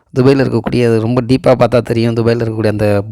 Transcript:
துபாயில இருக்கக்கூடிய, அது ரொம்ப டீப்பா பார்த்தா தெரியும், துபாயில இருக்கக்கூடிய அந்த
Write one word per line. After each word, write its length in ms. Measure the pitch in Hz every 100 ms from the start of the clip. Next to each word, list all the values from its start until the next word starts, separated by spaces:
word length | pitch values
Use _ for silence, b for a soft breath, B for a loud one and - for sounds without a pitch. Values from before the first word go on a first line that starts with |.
| B 123
துபாயில 240 | 127 139
இருக்கக்கூடிய, 440 | 120 117 104 120 117
அது 140 | 113
ரொம்ப 220 | 110 127
டீப்பா 240 | 117 131 135
பார்த்தா 340 | 123 117 123
தெரியும், 340 | 110 117 117
துபாயில 280 | 117 117 117
இருக்கக்கூடிய 240 | 113 110 107
அந்த 340 | 104 104 101 107